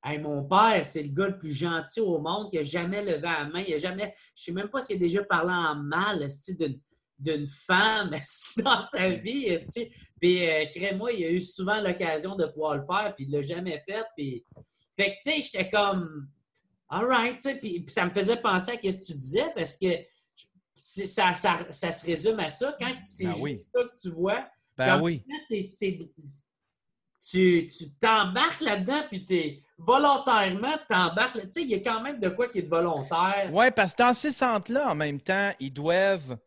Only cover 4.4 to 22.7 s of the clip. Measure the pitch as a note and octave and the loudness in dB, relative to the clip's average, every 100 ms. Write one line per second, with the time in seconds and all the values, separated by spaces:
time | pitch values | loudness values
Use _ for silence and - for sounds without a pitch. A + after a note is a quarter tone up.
4.4 | - F3 G3+ C4+ B3 F#3+ F3 F#3 G3+ F3 | -8 -6 -4 -4 -4 0 2 0 2 2
5.4 | E3+ F3+ E3 D3 D3 D#3+ G3+ F#3+ C#3+ C#3 | 2 2 0 -2 -2 0 0 0 -4 -6
6.4 | - F3 D#3 C3 _ _ _ _ C#3+ D3+ | -6 -4 -4 -4 _ _ _ _ -4 -2
7.4 | C#3+ - - F#3 G#3+ G#3+ F#3+ D3+ - - | -4 -6 0 4 4 2 -2 -4 0 4
8.4 | - - A3+ A#3 - F#3+ F#3 F3 F#3+ C4+ | 4 2 2 2 0 0 0 0 -2 -2
9.4 | A#3+ E3+ - - A3+ - - _ F3 F3+ | 0 -2 -2 -6 -8 -12 -20 _ 4 4
10.4 | F3 D#3 D3+ E3+ G3 F#3+ A#3 A3+ E3 F3+ | 4 2 0 -4 -4 -2 -2 -2 0 0
11.4 | F3+ - F#3 G#3+ G3 F3+ F3 D#3 F3+ G3 | -2 -4 0 0 0 0 -2 -2 -4 -2
12.4 | D#3 D3+ D#3 C#3+ C#3 F#3 G#3+ - C3+ D3 | -2 0 -2 -2 -2 -2 -2 -6 -4 -4
13.4 | C#3 E3+ F3+ D3+ - G#3 A3+ - C#3 B2 | -4 -6 -6 -8 -6 -8 -8 -8 -8 -8
14.4 | _ - - _ _ - G3 G3 - D#4 | _ -20 -20 _ _ -2 -2 -2 -2 0
15.4 | - G3 F#3 G#3+ G3+ F#3+ E3 D3+ C#3 _ | 0 -4 0 2 2 0 -4 -10 -14 _
16.4 | _ _ _ _ _ E3+ A#3+ B3+ A#3 B3 | _ _ _ _ _ -2 2 2 2 -2
17.4 | C#4 C4+ A3 F3 - - F3 F#3 F#3+ A#3 | -4 -4 -6 -6 -4 -2 0 2 2 2
18.4 | A3+ F#3 F#3 A#3 G3 F#3 - D3 C3 F3 | 2 2 0 -2 -2 -4 -6 -10 -2 0
19.4 | D#4+ E4 D#3+ - F#3+ E3 - _ _ _ | 0 -2 -4 0 0 0 -4 _ _ _
20.4 | - _ _ - - - F#3+ A3+ F#3 F3 | -20 _ _ -8 -4 -2 0 2 2 4
21.4 | G3 E3 F3 - E3+ D#3+ E3+ E3 F#3+ A3 | 2 0 -2 -2 0 -2 0 0 2 0
22.4 | D#3+ - C4 | -2 -2 -4